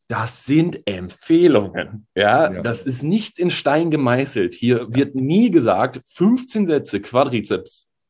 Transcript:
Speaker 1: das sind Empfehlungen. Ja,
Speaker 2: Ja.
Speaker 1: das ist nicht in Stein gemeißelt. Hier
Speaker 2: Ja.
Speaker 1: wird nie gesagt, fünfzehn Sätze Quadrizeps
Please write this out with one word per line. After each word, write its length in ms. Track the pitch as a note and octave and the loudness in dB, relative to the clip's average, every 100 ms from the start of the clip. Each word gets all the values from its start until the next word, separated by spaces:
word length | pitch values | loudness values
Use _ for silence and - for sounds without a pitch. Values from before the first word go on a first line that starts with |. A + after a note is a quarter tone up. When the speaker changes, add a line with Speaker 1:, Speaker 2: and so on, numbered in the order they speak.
| - | -10
Speaker 1:
das 360 | A2 A#2 - | -8 -6 -8
sind 360 | - D3+ E3+ - - | 0 2 2 -2 -8
Empfehlungen. 1200 | F#2 F#2 - - E3 F3 A#2 G2+ F2+ - G#2+ - F#2 | -8 -10 -10 0 4 6 4 0 -6 -8 -10 -8 0
Ja, 360 | G#2 C3 D#3+ | 2 4 2
Speaker 2:
Ja. 100 | F#2 | -2
Speaker 1:
das 200 | A#2 A2 | -6 -6
ist 200 | C3+ B2 | -6 -6
nicht 340 | D3 G#3+ - - | -2 -2 -4 -4
in 120 | F3 | -4
Stein 400 | D#3+ C#3+ D3+ E3+ | 0 0 2 2
gemeißelt. 640 | D3+ B2+ B2 C3+ A2+ F2 | 0 2 0 0 -2 -4
Hier 240 | - A#2+ A#2+ | -2 0 0
Speaker 2:
Ja. 160 | A2 | 0
Speaker 1:
wird 200 | B2 C#3 | -2 -2
nie 380 | C3 C3 F#3 A#3+ | -2 0 2 4
gesagt, 480 | E3+ A2+ F#2 B2+ A#2+ | 4 2 2 0 -4
fünfzehn 600 | - - F#3+ B3+ B3 G#3+ F3+ | -12 0 2 2 -2 -2 0
Sätze 340 | D3 - G2 | 0 -2 -8
Quadrizeps 840 | - B2 C#3 A#2+ G2+ G2 - - _ _ _ | -2 0 0 -2 -2 -4 -6 -18 _ _ _